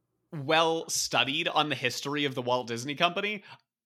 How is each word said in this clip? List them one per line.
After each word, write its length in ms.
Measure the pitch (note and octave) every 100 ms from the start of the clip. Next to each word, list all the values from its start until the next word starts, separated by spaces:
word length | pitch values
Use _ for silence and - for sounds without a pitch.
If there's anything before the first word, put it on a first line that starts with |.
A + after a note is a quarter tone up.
| _ _ _
well 560 | D#3 C3+ D#3+ E3 E3 -
studied 600 | - - B2+ B2+ D3+ E3
on 200 | D#3 D3+
the 60 |
history 500 | B2 B2+ - C#3+ D3
of 100 | C#3+
the 80 | C3
Walt 240 | B2 B2 A#2
Disney 280 | A#2 C3
Company, 480 | C#3 F3 F3 G3+ G#3 - - _ _